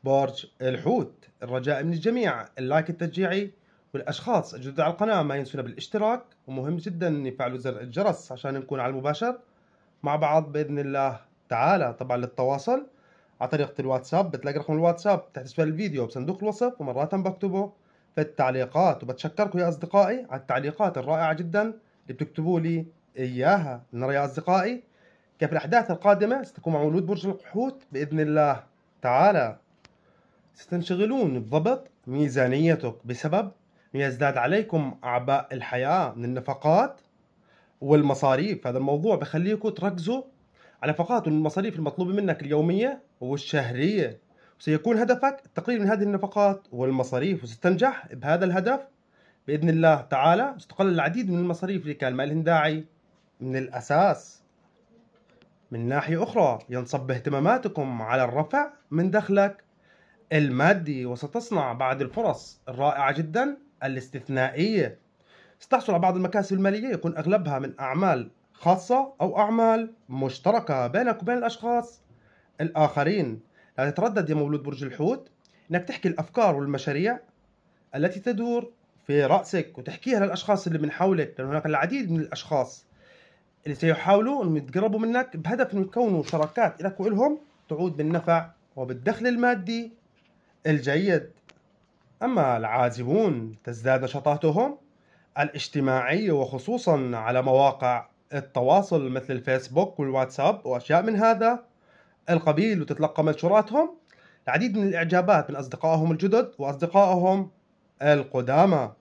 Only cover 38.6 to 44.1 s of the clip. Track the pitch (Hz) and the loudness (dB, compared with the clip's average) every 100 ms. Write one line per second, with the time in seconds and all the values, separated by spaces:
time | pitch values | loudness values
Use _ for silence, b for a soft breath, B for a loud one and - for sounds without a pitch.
38.6 | 127 127 139 147 202 185 151 160 180 214 | -4 -2 -2 0 0 0 0 -2 0 0
39.6 | 214 - 196 180 165 254 262 _ _ b | -4 -4 -4 -4 -4 -4 -6 _ _ b
40.6 | b b 135 151 170 240 160 151 156 165 | b b -4 -2 0 0 2 0 0 -2
41.6 | 196 160 147 139 180 196 196 - 139 151 | -4 -4 -6 -4 -2 0 0 -2 -2 0
42.6 | 165 190 247 262 _ _ 127 143 - 147 | 2 2 0 -4 _ _ -6 -6 -2 -2
43.6 | 120 123 160 208 127 | -2 0 0 0 -2